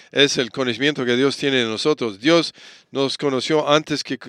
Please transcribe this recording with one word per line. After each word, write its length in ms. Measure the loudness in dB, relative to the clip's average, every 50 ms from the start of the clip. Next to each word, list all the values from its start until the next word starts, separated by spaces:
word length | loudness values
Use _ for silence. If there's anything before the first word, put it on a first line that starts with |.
| -14 -4
es 260 | 2 2 2 2 2
el 140 | -2 -4 -4
conocimiento 540 | -4 -4 -4 -4 -2 -2 -2 -2 -2 -2 -2
que 100 | 0 0
Dios 220 | 2 2 0 0
tiene 200 | -2 -2 0 0
de 80 | 0 0
nosotros. 540 | 0 -2 -2 0 0 0 0 -2 -6 -6 -2
Dios 340 | 2 4 4 4 2 0 -8 -16 -20 -20 -20 -20 _ _
nos 260 | -4 -2 -2 -2 -2
conoció 500 | -2 -2 -2 -2 -2 0 0 0 2 4
antes 360 | 4 2 2 2 0 -6 -6 -4
que 140 | -6 -8 -10 -10